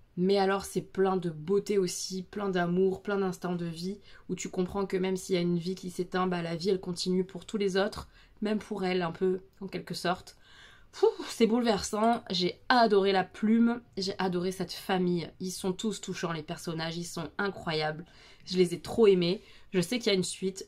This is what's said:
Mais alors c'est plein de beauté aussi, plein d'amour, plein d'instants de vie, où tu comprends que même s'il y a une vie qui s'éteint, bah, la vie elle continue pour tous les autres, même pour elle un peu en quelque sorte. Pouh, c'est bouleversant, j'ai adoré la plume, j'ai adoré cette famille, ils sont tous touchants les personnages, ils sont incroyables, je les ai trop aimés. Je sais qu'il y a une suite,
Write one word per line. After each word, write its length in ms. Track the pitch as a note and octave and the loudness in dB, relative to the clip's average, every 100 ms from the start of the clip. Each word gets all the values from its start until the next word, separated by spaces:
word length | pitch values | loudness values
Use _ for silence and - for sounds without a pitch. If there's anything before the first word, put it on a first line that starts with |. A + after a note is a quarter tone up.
| - - | -12 0
Mais 200 | F#3 G3+ | 2 4
alors 260 | F#3+ G3 | 4 0
c'est 180 | G3 F#3 | -2 -6
plein 360 | - - F#3+ F#3 | -4 0 2 2
de 120 | E3+ | -2
beauté 480 | D#3 D3+ G3+ G3+ G#3 | -6 0 0 2 0
aussi, 460 | F3 - - F#3 | 0 -2 -6 -8
plein 260 | F#3 G#3 G3+ | -8 -6 -2
d'amour, 520 | F3+ F3 F3 F#3+ F#3 | 0 2 4 2 2
plein 140 | - G3+ | -2 0
d'instants 380 | F#3+ F3 F3 F3 | 0 -2 -4 -4
de 100 | E3+ | -4
vie, 340 | D#3+ F3+ G3+ - - - | -6 -8 -8 -12 -16 -8
où 60 | F3+ | -8
tu 140 | F#3 | -6
comprends 360 | - F3+ G3+ F#3+ | -4 -2 -2 -2
que 100 | F#3 | 0
même 220 | F#3 F#3 | 0 -2
s'il 180 | - F3+ | -2 0
y 20 | |
a 40 | |
une 160 | F3 F3 | 2 0
vie 180 | E3+ F#3+ | -2 -6
qui 140 | F#3 | -6
s'éteint, 380 | - F3 F#3 F#3 | -6 -4 -2 0
bah, 140 | F3 | -2
la 140 | E3 E3+ | -4 -2
vie 140 | F#3 | 0
elle 100 | F#3 | -2
continue 460 | F#3 F3 F#3 F#3 F#3 | -2 -6 -2 0 -2
pour 200 | F3 - | -8 -6
tous 120 | A3 | -2
les 180 | G3+ F#3 | 0 0
autres, 320 | G#3+ - - - - - | 0 -4 -12 -16 -20 -8
même 180 | G#3 G#3+ | -4 -2
pour 260 | - G3+ F#3 | -4 -4 -2
elle 160 | F#3 | 0
un 100 | E3+ | -2
peu 300 | E3+ F#3+ F#3 - - | 0 0 0 -4 -14
en 80 | F#3+ | -10
quelque 260 | F3+ - | -10 -8
sorte. 440 | F3 F3 F3+ - - - - - - - | -4 -2 -2 -6 -20 -20 -20 -20 -20 -20
Pouh, 140 | - A4+ F4 - | 2 2 2 -4
c'est 200 | - A3 | 2 4
bouleversant, 760 | A#3 A#3 F#3+ - G#3 A3+ A#3 - | 4 4 2 0 0 2 2 0
j'ai 320 | F3+ F3+ - - | -2 -2 -2 4
adoré 420 | B3 A3+ G3+ G3 | 6 6 6 4
la 140 | F#3+ F3+ | 2 0
plume, 560 | - G#3+ A3+ A#3 A#3+ - - | -2 2 4 4 2 -6 -6
j'ai 180 | F#3 - | -6 -2
adoré 360 | F#3+ F3+ F#3 | -2 0 -2
cette 180 | F#3 E3+ | -4 -6
famille, 580 | - - F#3 F3+ F3 D3+ - | -8 -2 0 2 0 -4 -8
ils 100 | F#3 | -8
sont 220 | - F3+ | -4 -4
tous 260 | F3+ A3 G3 | -2 -4 -6
touchants 320 | - F3+ F3 | -8 -6 -4
les 120 | D#3+ | -6
personnages, 540 | D3+ E3 - D#3+ D#3+ E3+ | -8 -8 -6 -4 -4 -6
ils 60 | |
sont 260 | E3+ E3+ E3 - | -8 -8 -8 -4
incroyables, 680 | G3+ F#3+ - D#3 D#3 D#3 F3 - - - - | -4 -4 -4 -2 -2 -4 -10 -20 -20 -20 -2
je 100 | F#3 | 2
les 160 | F3 | 2
ai 60 | E3+ | 0
trop 280 | - - G#3+ | -2 6 8
aimés. 340 | F#3 E3+ G#3+ - - - | 8 4 -2 -6 -20 -4
Je 80 | F#3 | -2
sais 180 | E3+ B3 | 0 0
qu'il 80 | A3+ | 2
y 80 | G3 | 2
a 20 | |
une 60 | |
suite, 400 | F3 - F#3+ F#3+ | 0 -2 -6 -4